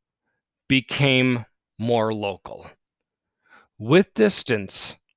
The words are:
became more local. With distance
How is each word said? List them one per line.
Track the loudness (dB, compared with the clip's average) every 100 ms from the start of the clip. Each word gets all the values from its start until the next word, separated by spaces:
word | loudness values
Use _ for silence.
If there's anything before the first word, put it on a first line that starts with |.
| _ _ _ _ _ _ 0
became | 0 0 0 2 4 2 0 -6 _ _ -8
more | -2 0 0
local. | -2 -6 -8 -12 -16 -18 -20 _ _ _ _ _ _ _ _ _ -10
With | 2 4 4 2
distance | 0 0 -2 -4 -4 -8 -10 -12 _